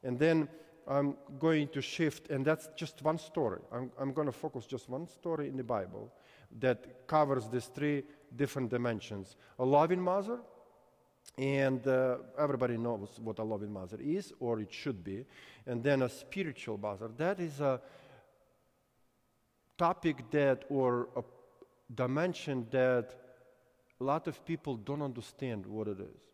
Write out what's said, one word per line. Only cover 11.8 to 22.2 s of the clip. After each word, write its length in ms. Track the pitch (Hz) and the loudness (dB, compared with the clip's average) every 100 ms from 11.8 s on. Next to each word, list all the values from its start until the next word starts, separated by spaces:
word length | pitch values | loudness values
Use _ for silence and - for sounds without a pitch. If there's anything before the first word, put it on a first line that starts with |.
| 135 | 4
uh, 300 | 131 131 123 - - | 4 4 0 -4 0
everybody 400 | 147 131 123 113 | 2 2 2 2
knows 420 | 120 110 101 - | 0 -2 -6 -8
what 160 | 113 110 | -6 -4
a 60 | |
loving 280 | 110 104 104 | -2 -4 -4
mother 260 | 101 92 107 | -8 -8 -6
is, 320 | 143 185 190 - | -2 -2 -4 -6
or 180 | 123 110 | -2 -2
it 140 | 104 | -4
should 320 | - 147 104 | -6 -6 -4
be. 220 | 90 98 135 - - - - | -6 -8 -10 -20 -20 -14 -6
And 160 | 120 | 0
then 200 | 135 135 | 2 4
a 60 | 127 | 2
spiritual 720 | - - 196 170 123 - 104 | -2 -10 -4 -4 -6 -8 -4
mother. 320 | 104 98 113 117 | -4 -6 -8 -2
That 200 | 170 196 | -2 -2
is 220 | 165 139 | -6 0
a 200 | 143 127 - - - - _ _ _ _ _ _ _ _ _ _ _ _ _ _ _ - | 0 0 -4 -20 -20 -20 _ _ _ _ _ _ _ _ _ _ _ _ _ _ _ 2
topic 540 | 170 180 170 139 113 | 2 4 0 -2 0
that, 340 | 151 139 131 - | 4 4 4 0
or 380 | 139 127 120 120 | 2 4 4 0
a 80 | 127 - - - _ - _ - | -6 -8 -18 -20 _ -20 _ -14
dimension 720 | 117 127 139 | -2 0 2